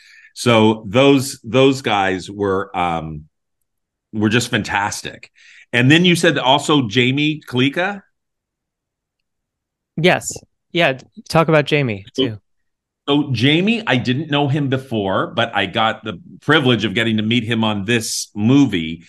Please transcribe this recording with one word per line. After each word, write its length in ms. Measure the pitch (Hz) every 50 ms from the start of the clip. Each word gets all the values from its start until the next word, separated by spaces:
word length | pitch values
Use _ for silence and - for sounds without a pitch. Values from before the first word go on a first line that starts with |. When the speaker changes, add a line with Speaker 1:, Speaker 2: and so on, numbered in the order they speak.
| _ _ _ - _ - _
Speaker 1:
So 500 | - - 120 117 110 110 110 107 110 - 98
those, 500 | 92 123 139 139 143 135 123 - - - -
those 360 | 117 98 127 135 139 135 135
guys 480 | - 120 107 101 95 95 95 95 85 92
were, 480 | 101 104 101 98 95 95 98 - -
um, 520 | 92 87 87 85 82 78 80 78 78 78 _ _ _ _ _ _ _ _ _ _ _ _ _ _ _ _ _ -
were 180 | 110 104 110
just 200 | 101 120 120 -
fantastic. 800 | - 110 92 - 104 101 101 104 - - - 69 - - - - _ _ _ - - - - - -
And 160 | 120 123 131
then 160 | 151 170 180
you 120 | 185 170
said 220 | 170 - 170 147 139
also 500 | 127 127 135 143 - - 156 147 127 104
Jamie 520 | 98 127 120 127 131 143 147 151 156 147 - -
Kalika? 540 | - 123 131 139 139 170 180 196 202 196 - _ _ _ _ _ _ _ _ _ _ _ _ _ _ _ _ _ _ _ _ _ _ _ _ _ _ _ _ _ _ _ _ _ _ _ _ _ -
Speaker 2:
Yes. 400 | - 151 180 151 127 - - - - - _ _ _ _ _ -
Yeah. 260 | 165 170 143 135 131 - _ _ - - -
Talk 180 | - 160 165
about 200 | 151 156 147 143
Jamie, 380 | - 156 147 139 120 107 98 98 - -
Speaker 1:
So 120 | - 131
Speaker 2:
too. 140 | 117 107 104 _ _ _ _ _ _ _ _ _ _ _ _ - -
Speaker 1:
So 240 | 143 147 147 143 127
Jamie, 500 | 101 120 143 151 165 185 214 233 220 - -
I 80 | 131
didn't 340 | 127 98 117 127 139 165 156
know 160 | 143 143 147
him 220 | 139 131 156 143 131
before, 600 | 131 135 - - 117 110 98 95 95 113 151 175
but 240 | - 117 117 117 -
I 140 | 101 98
got 380 | 95 - 113 110 110 107 - -
the 160 | 107 98 85 - - - - -
privilege 420 | - 147 160 135 127 123 107 98
of 100 | 107 95
getting 220 | 117 113 113 110
to 80 | 107 107
meet 180 | 110 120 123 110
him 220 | 107 120 110 113
on 200 | 107 107 101 95
this 460 | 104 120 117 110 - - - - - -
movie, 680 | 104 104 117 135 143 139 117 98 85 80 80 85 85 -